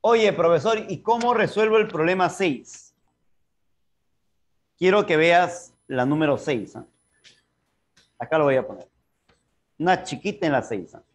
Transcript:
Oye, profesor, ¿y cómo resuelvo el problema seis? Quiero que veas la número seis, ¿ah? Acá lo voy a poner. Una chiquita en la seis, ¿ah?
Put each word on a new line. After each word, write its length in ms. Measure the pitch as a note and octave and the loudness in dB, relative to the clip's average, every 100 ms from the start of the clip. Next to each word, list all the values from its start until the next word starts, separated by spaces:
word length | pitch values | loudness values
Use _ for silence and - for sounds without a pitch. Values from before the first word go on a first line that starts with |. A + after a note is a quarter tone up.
Oye, 320 | G#3+ A#3 G#3+ | 2 4 2
profesor, 460 | D#3 E3 E3+ E3+ A3 A3 | 2 2 2 2 -2 -4
¿y 120 | F#3 | -10
cómo 320 | - A#3 A#3+ | -2 0 2
resuelvo 460 | A#3 G3 - A3 A3 | 0 0 0 2 2
el 80 | G#3+ | 0
problema 420 | D#3+ D#3+ F#3 F3+ | 0 0 2 0
seis? 680 | F3 F#3+ B2+ - - - _ _ _ _ _ _ _ _ _ _ _ _ _ _ _ _ _ _ _ | 0 -4 -4 -10 -20 -20 _ _ _ _ _ _ _ _ _ _ _ _ _ _ _ _ _ _ _
Quiero 300 | F3+ G3 G3+ | 2 2 2
que 100 | D#3 | 2
veas 560 | E3 E3+ F3+ - - _ _ | 4 4 2 -4 -18 _ _
la 180 | C3+ | -2
número 320 | B2+ D3+ D#3 C3+ | 0 0 0 -2
seis, 380 | - B2+ F#2+ | -2 -6 -6
¿ah? 100 | - - _ _ _ - _ _ _ _ _ _ _ _ _ | -16 -20 _ _ _ -20 _ _ _ _ _ _ _ _ _
Acá 180 | A#2+ D#3 | -4 0
lo 80 | |
voy 120 | D3 C3 | 2 0
a 100 | B2+ | -2
poner. 240 | - - _ _ _ _ _ _ _ _ _ | -12 -18 _ _ _ _ _ _ _ _ _
Una 240 | E3 F#3 | -2 -2
chiquita 420 | F#3 D3 G3+ - | -2 -10 -8 -6
en 80 | E3 | -2
la 100 | C3+ | -2
seis, 320 | - G#2+ E2 - | -2 -8 -10 -18
¿ah? 80 | _ | _